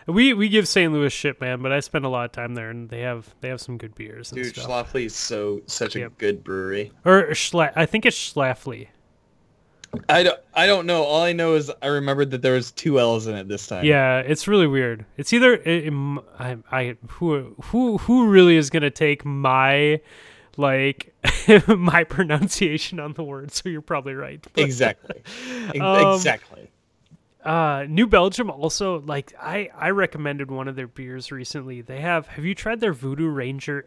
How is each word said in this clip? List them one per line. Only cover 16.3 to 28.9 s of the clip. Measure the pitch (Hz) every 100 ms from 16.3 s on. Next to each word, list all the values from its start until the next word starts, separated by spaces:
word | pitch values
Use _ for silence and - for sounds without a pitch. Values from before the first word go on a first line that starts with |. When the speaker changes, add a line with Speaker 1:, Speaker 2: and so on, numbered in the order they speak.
| -
Speaker 1:
I, | 127 117 -
I, | 131 123 113 117
who, | - 170 143 123 -
who, | - 233 254 208
who | - 254 226
really | 196 180 160
is | 139
gonna | 165 143
take | - 156 147 143
my, | 139 131 131 135 143 147 151 - - - - _ -
like, | 139 135 139 - - _ - -
<laughs> | - 208 -
my | 202 175 170 165
pronunciation | 135 170 151 190 - 180 156 - 170
on | 147 151
the | 147
word? | 139 143
So | - 185
you're | 156
probably | - 151 135
right. | 135 135 151 -
But, | -
Speaker 2:
Exactly. | 139 123 117 - - - - - 254 247 220 139
Ex-, |
Speaker 1:
um, | 190 196 196 190
Speaker 2:
exactly. | 170 110 - - - _ _ _ _ _ _ _
Speaker 1:
uh, | 160 165 156 139 143
New | 160 233
Belgium | 214 226 240 214
also, | 143 156 - 196